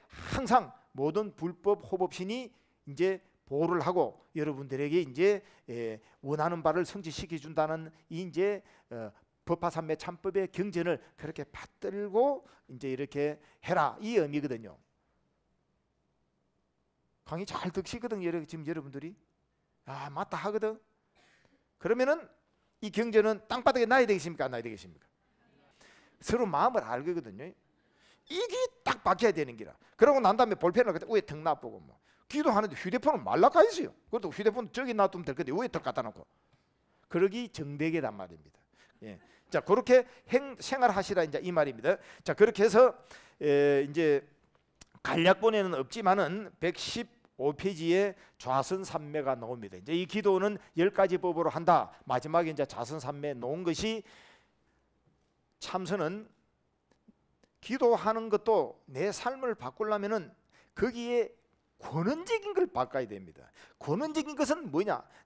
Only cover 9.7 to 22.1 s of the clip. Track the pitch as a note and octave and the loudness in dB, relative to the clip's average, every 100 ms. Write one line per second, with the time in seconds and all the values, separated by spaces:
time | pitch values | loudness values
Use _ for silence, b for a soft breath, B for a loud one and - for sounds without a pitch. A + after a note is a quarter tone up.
9.7 | E3 D#3+ D#3 - F3 F#3+ F#3 F#3 - G3+ | -4 -4 -6 -6 -8 -4 -4 -4 -4 -4
10.7 | E3+ E3+ D#3+ b _ D3+ D#3 C#3+ - - | -2 -2 -4 b _ -14 -12 -14 -16 -20
11.7 | _ G3 G3+ G#3 G#3 C#4 C4+ b b _ | _ -8 -6 -2 2 2 0 b b _
12.7 | B2+ C3+ C3 C#3 C#3+ D3 D3+ b b - | -12 -8 -6 -6 -2 -4 -4 b b -2
13.7 | F#3 C#3+ - G#3+ A#3 D3 D3 C#3+ A#2 G#2+ | 0 0 -2 -2 0 0 -2 -4 -8 -10
14.7 | - _ _ _ _ _ _ _ _ _ | -20 _ _ _ _ _ _ _ _ _
15.7 | _ _ _ _ _ _ _ _ _ _ | _ _ _ _ _ _ _ _ _ _
16.7 | _ _ _ _ _ - E3 G3+ - F3+ | _ _ _ _ _ -10 -10 -8 -6 -6
17.7 | F#3+ F3 A#3 A#3 G#3+ E3+ E3 D3 D#3+ D3+ | -6 -8 -8 -6 -4 -2 -4 -6 -10 -8
18.7 | D#3+ C#3 C3+ D#3+ G#3 _ _ _ _ _ | -8 -8 -12 -14 -16 _ _ _ _ _
19.7 | _ - C#3 C#3+ C#3 G3+ E3+ F#3+ G#3 G#3+ | _ -16 -14 -10 -8 -6 -6 -4 -2 -4
20.7 | A3 _ _ _ _ b b b b _ | -6 _ _ _ _ b b b b _
21.7 | _ F3 A#3+ C4 | _ -2 2 2